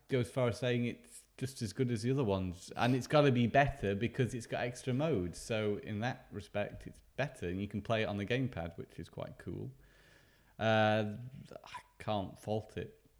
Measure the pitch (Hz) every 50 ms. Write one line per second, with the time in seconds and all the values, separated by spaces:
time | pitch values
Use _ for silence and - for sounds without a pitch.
0 | _ - 135 127 120 - - 131 127 120 107 - - 123 123 120 120 120 - -
1 | - - - - - _ _ - 131 - - - 120 104 - - 131 123 120 107
2 | 104 123 135 139 139 104 98 95 92 90 87 - - - - - 107 123 131 131
3 | 123 - - 151 143 143 123 120 120 110 - 139 139 131 - - - 98 101 98
4 | 117 117 - - 127 107 - 120 113 - - - 104 127 127 - - - 123 127
5 | 151 165 147 101 90 87 82 - - - 117 110 107 107 104 92 - - 107 104
6 | 110 127 - - - - - 104 98 - - 104 104 - - - - 92 - -
7 | - - _ - 131 143 - - - 87 90 95 101 101 - 107 101 - 117 110
8 | 110 - 104 101 104 92 117 131 135 127 - - 82 87 - - - - - -
9 | 87 - - - - - - - - 98 92 98 104 127 131 - - - - -
10 | - - - - - _ _ _ _ _ _ - - 110 110 110 110 107 107 110
11 | 107 104 104 107 123 127 - - - - - - - - - - - _ _ -
12 | - - 110 104 95 - - - - - 107 110 107 - - - - - - -
13 | _ _ _ _